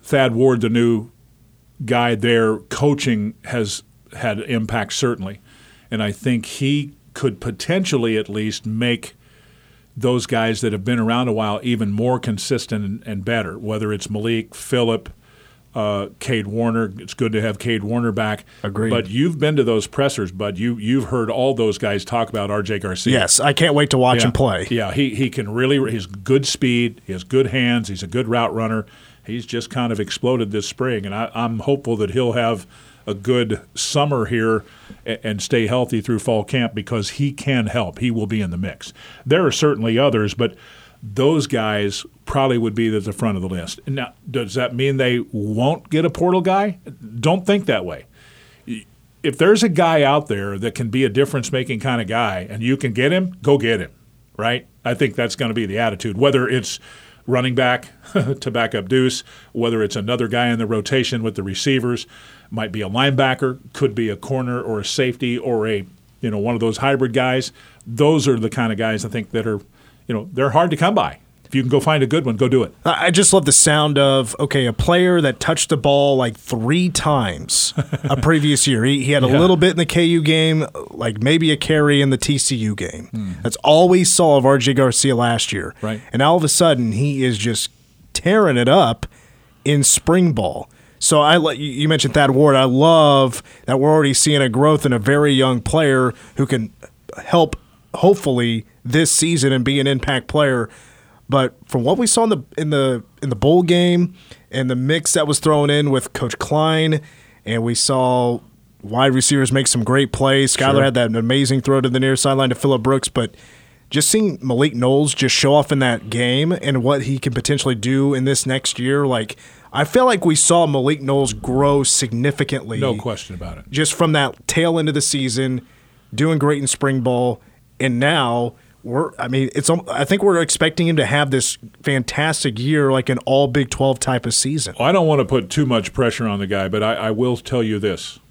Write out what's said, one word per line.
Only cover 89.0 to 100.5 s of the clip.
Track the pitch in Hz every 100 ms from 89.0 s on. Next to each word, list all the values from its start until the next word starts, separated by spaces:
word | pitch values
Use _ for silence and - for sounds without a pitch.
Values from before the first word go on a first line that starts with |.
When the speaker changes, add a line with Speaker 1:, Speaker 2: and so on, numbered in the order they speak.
| - - _ _ _ _
Speaker 2:
in | 135 147
spring | 135 - - 175 180
ball. | 120 92 - - _ _ _
So | - 151
I, | 147 170
li-, | 156 127
you, | 147 127
you | 151
mentioned | 156 135
Thad | 147 139
Ward. | 135 151 135
I | 131
love | 127 156 165 151 139 135 - - - -
that | 131
we're | 143
already | 156 143 127
seeing | 156 147
a | 135
growth | 117 147 151 151
in |
a | 123
very | 104 143 147
young | 135 131 123
player | - 160 151 131 127 - - -
who | 139
can | 127 110 _ - _ - -
help, | - 170 156 - _ _ _
hopefully, | - 180 196 156 127 120 113 - _
this | 123 147 165
season | - 160 170 135
and | 131
be | 123 139
an | 139
impact | 135 - 135 -
player. | 151 143